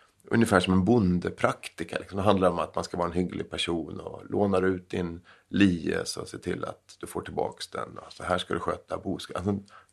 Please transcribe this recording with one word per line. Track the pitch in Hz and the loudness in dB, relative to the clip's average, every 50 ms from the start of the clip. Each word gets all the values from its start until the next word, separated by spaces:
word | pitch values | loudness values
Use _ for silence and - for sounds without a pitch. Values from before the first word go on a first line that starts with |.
| _ _ _ _ _ | _ _ _ _ _
ungefär | - - 117 113 - 104 90 | 0 2 4 4 6 6 4
som | 87 95 | 6 6
en | 92 95 90 | 4 4 6
bondepraktika, | 107 123 120 98 90 90 87 90 87 - - - 123 - - - - _ - 82 78 - - | 6 6 6 6 4 4 2 0 -2 -4 0 0 0 0 -2 -10 -16 _ -10 -10 -8 -8 -8
liksom. | - - 92 | -8 -6 -6
Det | 98 | 2
handlar | 95 104 98 95 92 90 | 4 4 4 6 4 4
om | 85 87 | 2 2
att | 78 - - | -4 -4 -4
man | 92 90 | -6 -4
ska | - - | -4 -2
vara | 87 87 87 | -2 -2 0
en | 82 | 0
hygglig | 90 92 - - - 82 - | 0 -2 -2 -2 -8 -8 -8
person | - 87 - 87 85 85 78 85 90 - | -6 -4 -2 -2 -2 -2 -4 -6 -10 -10
och | 82 - - - - - | -10 -12 -12 -12 -10 -4
lånar | - 98 104 98 95 90 | 0 2 2 4 4 2
ut | 92 95 92 90 90 - | 2 2 0 -2 -6 -6
din | 98 95 87 85 85 87 _ _ - _ _ - | -4 -4 -4 -4 -6 -12 _ _ -20 _ _ -4
lies | - 92 101 95 87 82 80 82 82 85 85 - - | 2 4 4 4 4 2 -2 -4 -4 -4 -4 -6 -8
och | 90 85 - | -10 -10 -12
se | - - | -12 -10
till | - 87 - - - | -6 -6 -6 -6 -6
att | - - _ _ - - - | -10 -12 _ _ -20 -18 -16
du | - | -16
får | - - - | -10 -10 -10
tillbaks | - - 78 - - - - - - - | -10 -6 -4 -4 -4 -4 -6 -10 -14 -10
den. | - - - - - - | -8 -10 -10 -10 -12 -18
Och | - - | -18 -18
så | - - - | -16 -12 -2
här | 90 90 92 | -2 -2 -2
ska | - - - | 0 -2 -4
du | 87 | -4
sköta | - 85 80 - - - 85 90 | -2 -4 -6 -6 -6 -10 -10 -8
boskap. | 90 95 87 - - - - | -6 -6 -6 -6 -8 -8 -8
Alltså, | 90 90 104 | -4 -2 -2
en | 101 98 - - - - _ _ | -4 -4 -6 -14 -20 -20 _ _